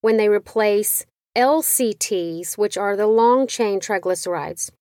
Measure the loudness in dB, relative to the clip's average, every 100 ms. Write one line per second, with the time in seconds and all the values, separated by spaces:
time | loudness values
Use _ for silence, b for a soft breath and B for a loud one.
0 | 2 2 2 2 0 0 2 2 0 -6
1 | -8 _ _ 0 2 2 0 0 -2 -2
2 | -4 -4 -4 -6 -10 -4 -2 -2 -2 0
3 | 2 4 4 4 0 -2 -2 -2 -2 -2
4 | -2 -4 -4 -6 -6 -10 -12 _